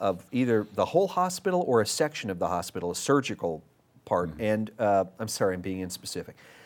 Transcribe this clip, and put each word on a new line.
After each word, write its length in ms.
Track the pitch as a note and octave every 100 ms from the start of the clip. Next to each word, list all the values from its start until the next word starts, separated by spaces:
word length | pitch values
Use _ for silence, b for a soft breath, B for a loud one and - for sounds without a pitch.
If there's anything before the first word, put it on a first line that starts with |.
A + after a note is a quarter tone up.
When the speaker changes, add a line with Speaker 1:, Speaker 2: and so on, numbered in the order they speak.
Speaker 1:
of 260 | G2+ F2+ -
either 340 | B2 B2+ A2 G#2+
the 120 | G2 B2+
whole 200 | E3+ F#3+
hospital 560 | - F3+ F3+ F#3+ F3+
or 160 | E3 A#2
a 60 | G#2
section 420 | - D3+ D3 G#2+
of 120 | F2+
the 80 | E2+
hospital, 420 | F2 E2 F#2+ F2
a 60 | -
surgical 680 | - C#3 C3 G2 F2 D#2+ - _ _ _
part, 260 | - F#2 F2
Speaker 2:
Mm-hmm. 120 | D#2
Speaker 1:
and, 280 | G#2+ G#2+ A2 -
uh, 240 | G#2+ G2 F#2 -
I'm 80 | A2+
sorry, 260 | - G#2
I'm 60 | F2+
being 260 | F#2+ F#2 F2+
inspecific. 480 | - - F2 - - B B